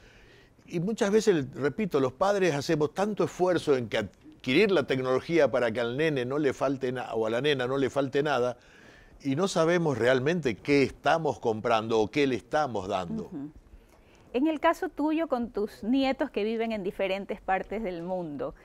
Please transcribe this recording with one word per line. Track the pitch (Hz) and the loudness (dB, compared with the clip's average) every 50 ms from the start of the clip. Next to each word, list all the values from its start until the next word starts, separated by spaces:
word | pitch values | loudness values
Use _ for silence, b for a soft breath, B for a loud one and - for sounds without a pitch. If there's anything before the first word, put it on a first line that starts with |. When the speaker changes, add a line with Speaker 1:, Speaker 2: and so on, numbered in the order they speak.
| b b b b b b b b b b b _ - | b b b b b b b b b b b _ -16
Speaker 1:
Y | - - 175 | -8 -6 -4
muchas | 165 220 226 - 226 196 | -4 -4 -2 0 0 2
veces, | 208 220 196 214 180 151 131 127 - | 2 2 4 4 2 2 0 -4 -6
repito, | 131 131 143 - - 220 175 - 139 | -4 -4 -4 -2 -2 -4 0 0 0
los | 131 127 - | 0 0 0
padres | - 190 196 208 196 185 170 143 | 0 0 0 2 2 2 0 0
hacemos | 143 131 - 165 147 151 143 - | 0 0 -2 0 0 0 -2 0
tanto | 190 202 220 202 - 175 | -2 -2 -2 0 -2 -2
esfuerzo | 143 - - 180 180 175 156 - 156 139 | -2 0 0 0 2 0 0 2 2 2
en | 127 117 104 | 2 2 -2
que | - 113 | -2 -4
adquirir | 104 90 - _ - - - - - 127 127 175 220 196 | -4 -4 -8 _ -20 -20 -20 -8 -2 2 4 4 4 4
la | 190 151 131 | 4 2 2
tecnología | - 139 131 127 127 131 127 - - 170 160 143 120 | 0 0 -2 0 0 0 0 0 2 2 4 4 4
para | 120 123 120 117 | 4 2 2 2
que | 107 123 | 0 0
al | 120 117 123 | -2 -2 0
nene | 139 160 160 147 127 120 | 0 0 0 0 0 -2
no | 123 135 156 | -2 -2 0
le | 151 131 117 | 0 0 0
falte | - 139 139 139 127 131 123 | 0 -2 -2 -2 -2 -4 -4
na-, | 120 123 113 107 113 | -4 -4 -6 -4 -2
o | 113 110 | -2 -2
a | 110 | 0
la | 113 123 | 0 0
nena | 139 151 143 127 123 | 2 0 0 0 0
no | 123 135 | -2 0
le | 139 131 117 | 0 0 0
falte | - 139 139 127 - 143 147 | 0 -2 -2 0 0 0 0
nada, | 151 139 120 123 123 120 b b b b b b b b b b b b b | 2 2 0 0 0 -2 b b b b b b b b b b b b b
y | - 135 135 | -4 -4 -2
no | 156 196 | 0 0
sabemos | 196 - 175 160 165 175 180 165 151 127 107 | 0 0 2 2 2 2 2 2 0 0 2
realmente | 113 123 131 127 127 151 180 175 139 127 101 | 4 4 4 4 2 0 0 0 0 -2 -2
qué | - - 147 143 143 | -2 0 2 4 4
estamos | 131 95 - - - 139 160 165 156 143 123 - | 4 2 0 -2 0 0 0 2 0 -2 -2 -2
comprando | - 117 110 110 101 120 117 110 110 113 113 110 | -2 -2 -2 0 0 2 2 2 2 2 2 2
o | 107 101 | 2 2
qué | - 147 143 | 2 0 2
le | 135 123 | 2 0
estamos | 101 - - 151 151 151 131 110 101 92 | -2 -4 -2 -2 0 0 0 -2 -4 -4
dando. | 98 101 92 92 170 226 220 - | -2 -2 -4 -4 -4 -6 -8 -8
Speaker 2:
Ujú. | - 185 139 143 151 - - - - b b b b b b b b b b b b - | -10 -10 -12 -12 -12 -14 -18 -20 -20 b b b b b b b b b b b b -2
En | 254 285 | 0 0
el | 320 311 277 | 0 0 2
caso | - 330 330 - 370 311 | 2 2 2 2 -2 -8
tuyo, | - - 285 311 311 320 330 | -4 -2 -2 0 0 0 0
con | 311 269 240 240 - | 0 -2 -4 -4 -4
tus | - 202 208 214 - - 214 | -4 -4 -4 -4 -6 -6 -2
nietos | 220 262 269 269 262 262 - - 254 | 0 2 2 2 0 0 -2 -4 -4
que | - 214 202 | -4 -4 -2
viven | 220 233 220 226 226 | -2 -2 -2 -4 -4
en | 220 208 175 | -4 -4 -6
diferentes | 202 - - 196 185 190 202 190 - 208 - | -6 -4 -2 -2 -2 -2 -4 -4 -8 -8 -6
partes | - - 185 190 190 - 196 220 226 | -2 -2 -2 -2 -2 -4 -6 -6 -6
del | 185 180 165 | -6 -6 -6
mundo, | 170 185 185 185 170 156 143 127 135 156 - b b | -6 -6 -4 -4 -6 -6 -6 -6 -8 -8 -8 b b